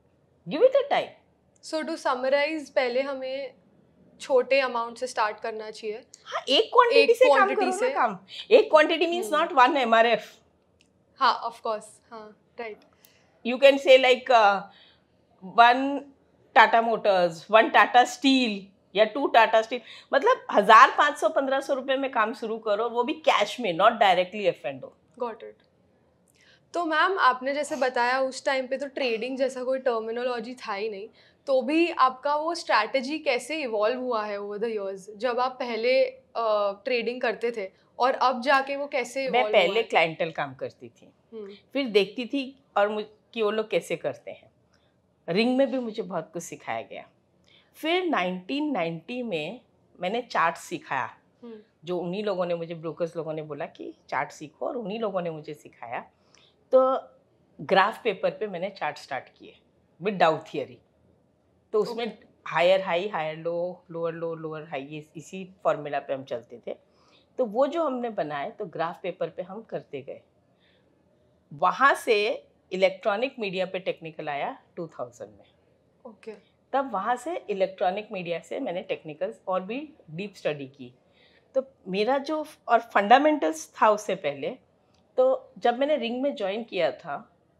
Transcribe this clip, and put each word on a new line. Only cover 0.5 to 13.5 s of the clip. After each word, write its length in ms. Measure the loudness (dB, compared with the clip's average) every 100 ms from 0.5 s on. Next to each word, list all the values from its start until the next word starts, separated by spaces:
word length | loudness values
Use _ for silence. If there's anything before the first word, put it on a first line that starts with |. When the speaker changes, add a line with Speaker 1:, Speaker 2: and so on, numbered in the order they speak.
| 4
Speaker 1:
it 80 | 4
a 200 | 4 0
time। 160 | -2 -2 -10 _ _ _ _
Speaker 2:
So 200 | -10 -6 -6
to 140 | -4
summarize, 680 | -2 -2 0 0 0 -4 -4
पहले 320 | -2 0 -2
हमें 520 | -4 -6 -8 -8 -10 -16 _ _ _ _ _ -16
छोटे 380 | 0 2 4 2
अमाउंट 380 | 2 -2 -6 -8
से 100 | -6
स्टार्ट 320 | -2 -2 -4
करना 320 | -8 -8 -12
चाहिए। 300 | -10 -10 -10 -14 -20 -12
Speaker 1:
हाँ, 180 | -8 0
एक 200 | 2 4
क्वांटिटी 260 | 6 6 6
Speaker 2:
एक 180 | 6 6
Speaker 1:
से 80 | 6
काम 100 | 6
Speaker 2:
क्वांटिटी 260 | 4 2
Speaker 1:
करो 80 | 0
ना 80 | 0
Speaker 2:
से। 120 | -2
Speaker 1:
काम। 300 | 0 -2 -2 -14 -16 6
एक 180 | 6 8
क्वांटिटी 360 | 6 6 2 0
means 280 | -2 -2
Speaker 2:
हम्म। 120 | 0 2
Speaker 1:
not 200 | 4 4
one 120 | 4
एमआरएफ़। 580 | 4 4 4 2 -4 -20 _ _ _ _ _ _ _ 0
Speaker 2:
हाँ, 360 | 0 0 -4
of 40 | -8
course, 320 | -6 -6 -10 -20 _
हाँ, 300 | -20 -20 -20 _ -14
राइट। 180 | -14 -14 _ _ _ _ _ _
Speaker 1:
You 120 | -6